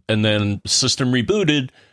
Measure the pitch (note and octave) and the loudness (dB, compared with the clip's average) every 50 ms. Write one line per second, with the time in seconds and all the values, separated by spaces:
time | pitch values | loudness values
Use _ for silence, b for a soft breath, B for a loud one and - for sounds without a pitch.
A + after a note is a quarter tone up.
0 | _ - A2 G#2+ G#2+ A2 G#2+ G#2 G#2 G2+ G2+ F#2+ - - - - C3+ B2 - - | _ -4 -2 0 2 2 2 0 0 -2 -2 -4 -4 -4 -2 0 0 0 -2 -2
1 | C#3 B2 B2+ B2+ A2+ - G3 G#3+ G3 D3+ D3 D3 C3 B2+ b b b b | 0 0 0 0 0 0 0 2 2 2 2 0 -2 -4 b b b b